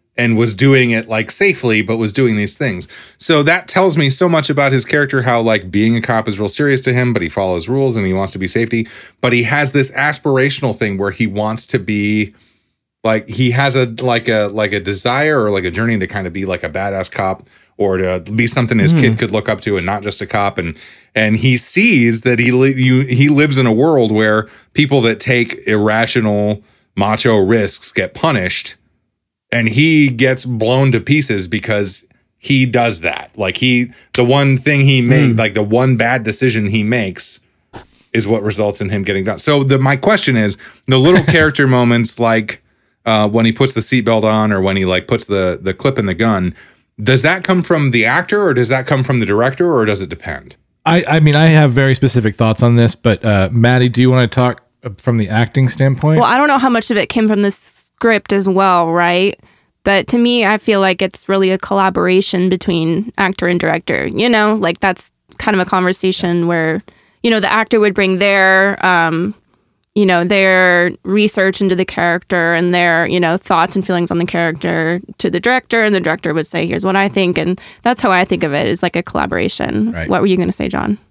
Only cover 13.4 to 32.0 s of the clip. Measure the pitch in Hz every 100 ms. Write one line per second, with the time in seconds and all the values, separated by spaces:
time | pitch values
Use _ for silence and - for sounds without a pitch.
13.4 | 127 120 139 127 123 113 127 117 117 110
14.4 | 104 107 104 101 95 98 123 127 151 147
15.4 | 107 98 90 85 113 110 95 101 92 87
16.4 | 95 90 82 78 98 98 90 - 95 95
17.4 | - _ _ - 101 92 92 92 87 110
18.4 | 117 135 117 117 147 165 120 110 113 107
19.4 | 101 104 - 101 87 101 101 - 98 107
20.4 | 101 95 85 78 - - _ - 107 110
21.4 | 131 123 - - 233 165 117 113 123 117
22.4 | 120 127 135 131 127 127 131 123 143 143
23.4 | 151 135 127 110 151 147 110 107 110 107
24.4 | 107 - _ - 147 143 113 107 - 123
25.4 | 120 - - 107 107 107 113 120 110 104
26.4 | 104 104 _ _ _ - 101 107 120 110
27.4 | 95 113 98 - - - 92 - 160 127
28.4 | 90 - - - _ _ _ _ _ _
29.4 | _ 117 113 107 156 156 143 117 131 131
30.4 | 127 117 110 131 139 117 - 151 139 104
31.4 | 90 104 - 107 98 -